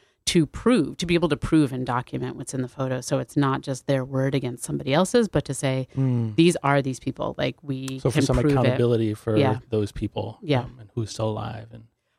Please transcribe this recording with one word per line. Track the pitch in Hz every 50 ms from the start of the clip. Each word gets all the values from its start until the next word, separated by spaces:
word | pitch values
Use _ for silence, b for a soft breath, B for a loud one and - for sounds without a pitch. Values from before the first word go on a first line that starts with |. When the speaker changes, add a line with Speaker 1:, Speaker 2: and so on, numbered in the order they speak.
| b b b b _
Speaker 1:
to | - - 175 147
prove, | - - - - 226 254 202 139 - -
to | - 180
be | 170 170
able | 170 170 170
to | 147
prove | - - - 160 156 147 123
and | 131 127 127
document | 127 120 123 120 - - 127 131 127 -
what's | - 127 -
in | - 131
the | 127 123
photo. | - - 131 131 127 127
So | 123 - 139 131
it's | 131 - -
not | 147 143 135 135 123
just | - 143 131 - -
their | - 139 131 127
word | 139 135 131 131 139 135
against | 135 123 123 123 - -
somebody | - 147 139 - 135
else's, | 139 165 190 - - 240 226 190
but | - 147 -
to | - 135
say, | - 147 135 131 131 131 - -
Speaker 2:
Mm. | 135 135 131 123 120 117 110 107
Speaker 1:
"These | 160 165 175 165 - -
are | 139 143 143
these | 135 135 127 -
people." | - 135 - - - - - -
Like, | 139 139 - -
we | - 143 131 131 135 131 135 131
Speaker 2:
So | - 135
for | -
Speaker 1:
can | -
Speaker 2:
some | 139 139 123 123
Speaker 1:
prove | 120 147
it. | 143 131
Speaker 2:
accountability | 127 127 127 - 120 120 120 113 113 107 107
for | - - 113 107
Speaker 1:
Yeah. | 107 107 - 110 - - -
Speaker 2:
those | 110 107 104 -
people, | - - 107 101 - 110 104 113 113 -
Speaker 1:
Yeah. | 214 151 147 123
Speaker 2:
um, | 120 123 120 127
and | 110 104 _
who's | 120 110 -
still | - - 110 110
alive. | 107 110 110 113 113 110 110 110
And | 117 113 113 _ _ _ _ _ _